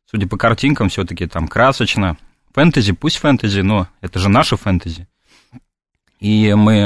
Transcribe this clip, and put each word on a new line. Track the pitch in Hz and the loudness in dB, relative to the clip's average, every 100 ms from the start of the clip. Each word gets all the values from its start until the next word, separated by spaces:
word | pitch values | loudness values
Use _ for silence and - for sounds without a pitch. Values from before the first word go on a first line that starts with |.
| _ | _
судя | 107 95 | -6 -4
по | 104 | 0
картинкам, | 113 113 139 151 101 | 0 2 0 0 0
всё-таки | - 90 87 85 | -2 -6 -6 -8
там | 85 80 | -6 -4
красочно. | - 127 135 113 117 95 82 - _ _ | 0 0 2 -2 -2 -2 -4 -12 _ _
Фэнтези, | - 165 151 104 | 0 2 2 0
пусть | 90 156 - | -2 -4 -2
фэнтези, | 156 131 107 98 | 0 0 0 -2
но | 95 107 87 _ | 0 -2 -4 _
это | 92 90 | -10 -4
же | 98 | 0
наше | 113 - 104 | 2 0 -2
фэнтези. | 104 90 87 82 90 _ _ _ _ 123 _ _ _ _ _ _ | -2 -2 -4 -12 -14 _ _ _ _ -20 _ _ _ _ _ _
И | 104 107 107 | 0 2 4
мы, | 104 107 107 | 4 4 4